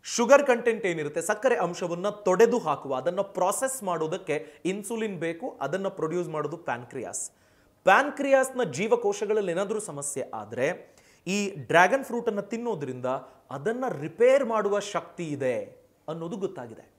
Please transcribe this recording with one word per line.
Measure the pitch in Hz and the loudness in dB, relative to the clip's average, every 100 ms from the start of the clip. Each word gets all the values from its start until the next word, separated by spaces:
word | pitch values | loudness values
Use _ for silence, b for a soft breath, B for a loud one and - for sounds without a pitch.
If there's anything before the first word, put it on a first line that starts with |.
ಶುಗರ್ | - - 233 277 285 | -6 0 8 8 8
ಕಂಟೆಂಟ್ | 240 240 220 180 | 2 2 0 -2
ಏನಿರುತ್ತೆ, | 165 147 165 | -2 -4 -4
ಸಕ್ಕರೆ | 165 214 254 240 | -2 0 2 2
ಅಂಶವನ್ನ | 175 175 180 170 196 | 0 -2 -4 -2 -4
ತೊಡೆದು | - - 180 233 240 | 0 2 6 6 6
ಹಾಕುವ, | 165 143 135 131 | 0 -4 -2 -2
ಅದನ್ನ | 147 180 | -2 -2
ಪ್ರಾಸೆಸ್ | 196 - 185 202 262 262 | -4 0 0 2 -2 -4
ಮಾಡೋದಕ್ಕೆ | 196 170 156 185 - 151 151 - 170 | -4 -2 -2 -4 -4 -4 -4 -6 -4
ಇನ್ಸುಲಿನ್ | 196 202 226 220 180 | -4 -6 -4 -4 -4
ಬೇಕು, | 165 170 269 - | -6 -6 -8 -6
ಅದನ್ನ | 139 185 196 | -4 -2 -4
ಪ್ರೊಡ್ಯೂಸ್ | 190 156 175 165 | -4 -4 -2 -4
ಮಾಡೋದು | 156 147 151 | -4 -6 -6
ಪ್ಯಾನ್ಕ್ರಿಯಾಸ್. | - 120 120 135 101 - - b b b b _ | -6 -6 -8 -10 -8 -8 -10 b b b b _
ಪ್ಯಾನ್ಕ್ರಿಯಾಸ್‌ನ | - 208 285 285 277 269 262 254 | 4 6 4 -2 4 4 4 0
ಜೀವಕೋಶಗಳಲ್ಲಿ | 220 131 214 233 208 202 208 214 196 | -4 -2 0 2 0 -2 0 0 0
ಏನಾದ್ರೂ | 170 196 220 | -2 -2 -4
ಸಮಸ್ಯೆ | - 143 139 - - | -6 -8 -8 -6 -8
ಆದ್ರೆ | 110 107 117 139 180 - b b b - | -8 -8 -2 0 -2 -12 b b b -4
ಈ | 202 202 | -2 -2
ಡ್ರ್ಯಾಗನ್ | 151 120 165 190 254 262 | -6 4 6 8 4 -2
ಫ್ರೂಟ್ | 233 233 | -4 -2
ಅನ್ನ | 202 | -4
ತಿನ್ನೋದ್ರಿಂದ | 202 226 240 185 139 127 127 131 B B _ | -6 -6 -4 -4 -6 -6 -4 -4 B B _
ಅದನ್ನ | 135 156 240 254 175 | -6 -4 -4 -4 -6
ರಿಪೇರ್ | 147 - 240 269 233 | -8 4 6 6 4
ಮಾಡುವ | 226 202 202 | 0 0 0
ಶಕ್ತಿ | 196 170 - - 165 | -2 -4 -6 -10 -6
ಇದೆ | 143 131 113 98 - _ _ - | -2 0 -2 -6 -16 _ _ -12
ಅನ್ನೋದು | 165 165 196 | -10 -8 -6
ಗೊತ್ತಾಗಿದೆ. | 190 160 120 110 - | -6 -8 -14 -16 -20